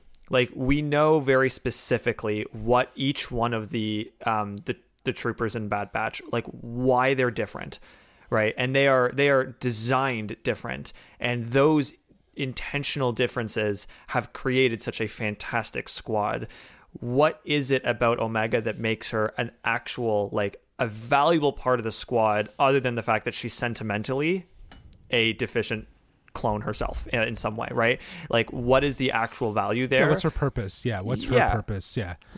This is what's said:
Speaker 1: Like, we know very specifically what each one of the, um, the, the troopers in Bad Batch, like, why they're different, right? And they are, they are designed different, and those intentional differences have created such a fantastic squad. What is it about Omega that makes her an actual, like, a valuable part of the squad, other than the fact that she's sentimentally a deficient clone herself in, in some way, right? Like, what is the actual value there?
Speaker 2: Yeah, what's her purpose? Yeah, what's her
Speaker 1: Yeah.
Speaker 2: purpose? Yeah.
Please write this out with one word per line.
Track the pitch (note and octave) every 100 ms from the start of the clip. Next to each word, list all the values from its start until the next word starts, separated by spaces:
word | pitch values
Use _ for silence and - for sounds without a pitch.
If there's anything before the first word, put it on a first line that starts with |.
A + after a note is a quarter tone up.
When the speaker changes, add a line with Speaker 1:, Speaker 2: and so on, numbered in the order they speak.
| - - -
Speaker 1:
Like, | B2+ B2 -
we | B2+ C#3+
know | D3 D3 D#3 D#3
very | C3 C3 C3
specifically | - B2+ - - A#2 A#2+ A2 A2 G#2+ G#2+
what | A2+ A2 B2 - -
each | C3+ C#3 -
one | A#2+ A#2
of | A2+ G#2
the, | A2+ G#2+ G#2+ A2 - A#2
um, | A2 G2+ G2+ -
the, | A#2+ _ _
the | C3
troopers | A#2+ A#2+ - A2+ A2+
in | G#2
Bad | G#2 G2+
Batch, | A2 A2 - -
like, | A#2+ -
why | - A#2+ A#2+ B2+ B2+ C3
they're | C3 B2
different, | A#2 G#2 - - - - - _ _ -
right? | A2+ A2 -
And | B2+ C3+
they | C#3
are, | C3 B2
they | B2+ C#3+
are | C3+ C3+
designed | A#2 B2+ A2 A#2 C3 C3+ A#2 G#2 -
different, | - G#2+ A#2+ - - - - -
and | A#2+ A#2+ A2+
those | C3 D3 D#3 C3 - _ _ _ -
intentional | C3+ A#2+ - C#3+ C#3 D3 B2+
differences | A#2 B2 - A2 A2+ G#2+ G2+ - - -
have | B2 G#2+
created | - C3+ B2+ C3 A2+
such | - -
a | A2
fantastic | - G#2+ G#2 - A#2+ G#2+ B2 -
squad. | - - G#2+ G#2+ G#2+ A2+ - - - _
What | - A#2+ B2+ D#3 - -
is | D3 C3
it | C3 A#2+
about | A2+ A#2 A#2
Omega | A2+ A2 A2+ A#2
that | A2 G#2+
makes | A2+ A2 -
her | A2 G#2+ -
an | A#2 -
actual, | A#2 A#2 - - A#2 G#2 G2+
like, | A2+ G2+ - _ -
a | A#2+
valuable | G#2+ A#2 C#3 D3+ E3+ C#3+
part | - B2 B2
of |
the | A2
squad, | - - A#2+ A2 G#2 G#2+ -
other | C#3 C#3
than | B2+ A#2
the |
fact | A2 A2 -
that |
she's | - A#2+
sentimentally | - A#2+ A2+ A2 G#2 G#2+ C3+ D#3 F#3+ - - - - - - -
a | A#2 A2+
deficient | A2 A#2 A#2 - A2 - _ _ _ _
clone | - A#2 G#2+
herself | G#2+ - - - -
in, | A#2+
in | A2+ A2
some | A2+ A2
way, | A#2+
right? | B2 A#2 B2 - E3+ D#3+
Like, | A#2 A2+
what | C3 A#2+ C3
is | C#3+ C3
the | B2+
actual | A2+ A2+ - A#2
value | G#2 G2 A#2 B2+
there? | C3
Speaker 2:
Yeah, | C#3+
what's | F#3
her | E3+
purpose? | - C#3 - F#2+ -
Yeah, | B2 G2+
what's | G2 B2 -
her | B2+
Speaker 1:
Yeah. | C3
Speaker 2:
purpose? | G#2+ - G2+ - -
Yeah. | F2+ F2 -